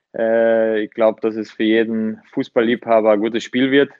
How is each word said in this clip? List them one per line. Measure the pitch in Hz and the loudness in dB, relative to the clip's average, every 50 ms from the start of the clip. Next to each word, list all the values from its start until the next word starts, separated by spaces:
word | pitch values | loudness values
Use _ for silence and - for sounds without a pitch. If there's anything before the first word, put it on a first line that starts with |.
| _ _ - | _ _ -8
Äh, | - 113 113 113 117 113 113 113 113 113 110 110 107 107 | -4 -2 0 0 2 2 2 2 0 0 0 -2 -4 -4
ich | 107 | -6
glaub, | - 117 113 110 104 - | -2 0 0 0 0 0
dass | - 113 107 | -4 -4 -4
es | 113 107 - | -4 -10 -10
für | - - 113 | -6 -2 0
jeden | 110 110 113 113 110 113 110 110 110 110 - _ _ | 2 2 2 0 0 -2 -4 -4 -6 -8 -10 _ _
Fußballliebhaber | - 139 131 - - 127 117 170 175 - - 117 113 110 107 110 | -8 -8 -6 -2 -2 0 0 0 -2 -2 0 0 0 2 4 2
ein | 107 101 | 2 2
gutes | 107 117 113 110 - | 0 -2 -4 -6 -8
Spiel | - - 127 135 131 | -4 -2 -2 0 2
wird. | 135 143 139 139 - | 2 2 0 0 -4